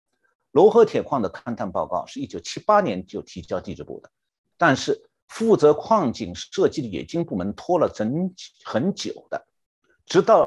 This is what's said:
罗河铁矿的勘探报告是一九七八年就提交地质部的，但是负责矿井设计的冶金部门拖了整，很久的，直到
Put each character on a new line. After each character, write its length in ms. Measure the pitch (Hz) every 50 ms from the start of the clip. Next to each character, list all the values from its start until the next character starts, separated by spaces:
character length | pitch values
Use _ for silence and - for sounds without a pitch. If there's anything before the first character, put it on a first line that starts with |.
| _ _ _ _ _ _ _ _ _ _ -
罗 180 | 139 175 214
河 140 | 214 233 226
铁 180 | 214 - 123 95
矿 180 | - 147 135
的 80 | 107 90
勘 280 | - - - 123 117
探 160 | 104 120 101 90
报 120 | 95 80
告 220 | 76 87 87 -
是 140 | - - 135
一 60 | 143 -
九 100 | - 90
七 220 | - - - -
八 200 | - - 214 208
年 240 | 190 143 98 92 92
就 160 | - - 98
提 220 | - - - 90 82
交 180 | - 101 90
地 140 | 90 - 85
质 80 | 76 73
部 160 | - - -
的， 80 | _ - _ _ _ _ _ _ _ _ _
但 200 | - 139 135 135
是 340 | 127 - - 120 - _ _ _ _ _
负 300 | - - - 226 226 208
责 180 | 175 147 147 151
矿 380 | - - - 220 220 165 123 104
井 200 | - 113 87 90
设 360 | - - - - - 185 139
计 120 | - -
的 60 | 131
冶 180 | 113 92 69 64
金 200 | - - 170 170
部 100 | 170 131
门 180 | 98 87 101 104
拖 220 | - - - 175 170
了 80 | 135 101 -
整， 400 | - 107 110 131 165 185 185 - - - - _ _ -
很 300 | - - 113 135 190 -
久 320 | - - 107 - - - -
的， 160 | - - - _ _ _ _ _ _ _ _ _ _ _ _
直 160 | - - 180 196
到 200 | - 220 180 147